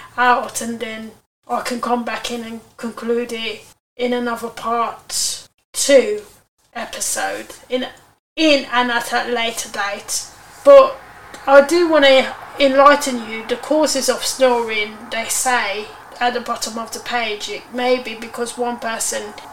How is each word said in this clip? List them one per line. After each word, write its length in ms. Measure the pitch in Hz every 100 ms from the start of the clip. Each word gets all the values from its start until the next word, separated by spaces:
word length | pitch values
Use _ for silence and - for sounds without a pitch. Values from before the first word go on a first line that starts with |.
| - -
out, 440 | 247 247 220 -
and 180 | 226 233
then 320 | 226 220 220 - _ _ -
I 100 | 240
can 200 | - 240
come 240 | 233 240 226
back 260 | 214 -
in 140 | 240 226
and 160 | 226 - -
conclude 560 | 233 220 226 240 233
it 320 | 226 226 214 - _ _ -
in 160 | 247
another 340 | 247 240 226 226
part 1000 | - 226 233 226 - - - - - - _ _
two 480 | - - 277 220 208 - - _ _ _
episode 800 | 240 220 208 - - 196 208 226 - -
in, 180 | 254 254 - _ _ _ -
in 300 | 320 285 -
and 180 | 240 247
at 220 | 240 -
a 180 | 240 226
later 400 | 240 226 226 208
date. 600 | 214 202 208 - - - - - -
But 320 | 285 277 269 - - - - - -
I 140 | 277
do 300 | 277 349 339
wanna 460 | 311 277 262 226 - - -
enlighten 720 | 277 269 277 277 277 247 220
you, 160 | 220 220
the 100 | 240
causes 500 | - 311 302 269 254
of 180 | 240 -
snoring, 720 | - 262 233 226 220 214 214 233
they 140 | 226 220
say 640 | - 262 247 208 202 208 - - -
at 120 | 247
the 60 | 233
bottom 400 | 233 233 - 226
of 140 | 226
the 80 | 233
page, 480 | - 240 220 208 208
it 140 | 185 -
may 280 | 240 247 254
be 140 | 226 220
because 420 | 233 - 240 -
one 200 | 240 233
person 560 | 226 220 - 220 214 - -